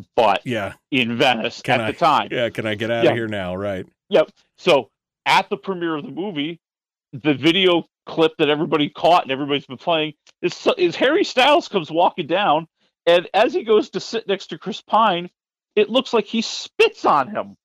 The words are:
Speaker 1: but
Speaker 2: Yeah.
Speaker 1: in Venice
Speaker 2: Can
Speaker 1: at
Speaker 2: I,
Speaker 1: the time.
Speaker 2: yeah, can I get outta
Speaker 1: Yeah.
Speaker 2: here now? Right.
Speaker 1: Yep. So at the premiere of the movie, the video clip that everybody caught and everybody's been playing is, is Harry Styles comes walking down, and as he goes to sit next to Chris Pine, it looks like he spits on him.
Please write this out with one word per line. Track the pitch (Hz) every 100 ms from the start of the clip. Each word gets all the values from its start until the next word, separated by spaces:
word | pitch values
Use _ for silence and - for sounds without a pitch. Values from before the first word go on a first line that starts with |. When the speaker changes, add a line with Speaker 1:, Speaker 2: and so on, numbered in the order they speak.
| 104 -
Speaker 1:
but | 110 95 -
Speaker 2:
Yeah. | 113 95 - _
Speaker 1:
in | 131 117 117
Venice | 143 117 117 -
Speaker 2:
Can | - 127
Speaker 1:
at | 110
Speaker 2:
I, |
Speaker 1:
the | 139
time. | 165 135 104
Speaker 2:
yeah, | 143 117
can | - 110
I | 104
get | 113
outta | 117 120
Speaker 1:
Yeah. |
Speaker 2:
here | 120 113
now? | 104 92 92
Right. | 101 95 - _ _
Speaker 1:
Yep. | 196 - _ _ _
So | - 147 117 _ _ _ -
at | 160 190
the | 196
premiere | - 185 170 156
of | 139
the |
movie, | 139 202 160 147 170 _ _ _ _ _
the | 139 156
video | 135 143 175 185 170 - _ -
clip | - 160 -
that | 147
everybody | 147 160 156 143
caught | - 165 175
and | -
everybody's | 131 143 143 -
been | 127
playing | - 165 156 147 _ _
is, | 175 - - -
is | 175 -
Harry | 254 330 370
Styles | - 254 294 -
comes | 202 156
walking | 156 180 - 147
down, | 170 202 151 165 _ _ _ -
and | 175 170
as | 190 240
he | 330
goes | 233 214 294
to | 190
sit | - 226 -
next | 190 -
to | 165
Chris | - 180
Pine, | - 208 220 175 175 _ _ _ _ -
it | 208
looks | 240 262
like | 233 214
he | 226
spits | 226 - - _ 440 -
on | - 156 123
him. | 107 101 95